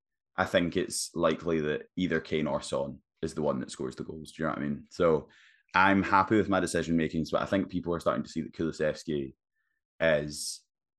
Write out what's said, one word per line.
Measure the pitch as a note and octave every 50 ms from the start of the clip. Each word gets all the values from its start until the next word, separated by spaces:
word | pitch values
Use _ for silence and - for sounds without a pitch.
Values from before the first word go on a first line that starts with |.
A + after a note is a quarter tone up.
| _ _ _ _ _ _ - -
I | F#2
think | - - F#2 F2 E2+ -
it's | F#2 E2 - - - - - -
likely | E2 E2+ D#2+ D#2 C#2+ D#2 E2+ E2 D#2+
that | D2+ D2+ D2 C2+ - _ -
either | F2+ F#2 E2 E2 D#2+
Kane | - - E2 D#2 D2+
or | C#2+ C2+ D2
Son | - - - C2+ C#2 C#2 C2 - _ _ _ -
is | E2 D#2+ -
the | D#2+
one | D2 C#2+ C2+ B1+
that | B1 -
scores | - - C2+ C2 -
the | - -
goals. | - D#2+ D#2+ D2+ -
Do | - -
you | D#2
know | D#2 -
what | -
I |
mean? | C#2+ D2 C#2+ C2+ - _
So | - - F2 E2 D#2+ C#2+ - - - - - - _ _ _ _ -
I'm | F2+ F#2+ G2 G2 G2
happy | F2 - G2+ F#2+ F#2+ - A2
with | G#2+ F2+ G2
my | F#2+ F#2
decision | F2 E2 - E2+ D#2 E2 E2
makings, | E2 D#2+ D#2 E2 D#2+ D#2 -
but | - -
I | -
think | - G2+ G2 F2+ -
people | - F2+ - E2+ E2+
are | D#2+
starting | - - - D2
to | D2 -
see | - E2
that | D#2+ - -
Kulusevski | - E2 D#2+ D2 - D#2 D2+ D2+ - - D#2+ D2+ C#2+ C#2 C2+ - _ _ _ _ _ _ _ _ _ _ _ _ -
is | D#2+ E2 D#2 D2 D2+ D2+ D2 D2 - - - - _ _ _ _ _ _ _